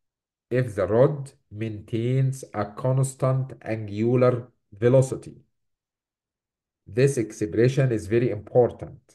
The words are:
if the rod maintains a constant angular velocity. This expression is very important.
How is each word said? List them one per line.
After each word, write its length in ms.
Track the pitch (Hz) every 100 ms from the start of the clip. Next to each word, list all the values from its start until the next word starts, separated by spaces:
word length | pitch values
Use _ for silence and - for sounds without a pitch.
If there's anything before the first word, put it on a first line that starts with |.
| _ _ _ _ _
if 240 | 123 120 101
the 100 | 90
rod 460 | 110 143 147 131 _ _
maintains 920 | 104 113 107 - 113 120 131 135 131 -
a 100 | -
constant 880 | 104 - 131 131 135 - 131 131 131 -
angular 840 | - 110 107 101 117 127 123 120 - _ _
velocity. 640 | 101 120 135 131 87 78 69 _ _ _ _ _ _ _ _ _ _ _ _ _ _ -
This 300 | 101 135 127
expression 720 | 107 - 107 101 123 131 131
is 140 | 110 92
very 240 | 117 120
important. 680 | 101 - 127 117 - 82 - _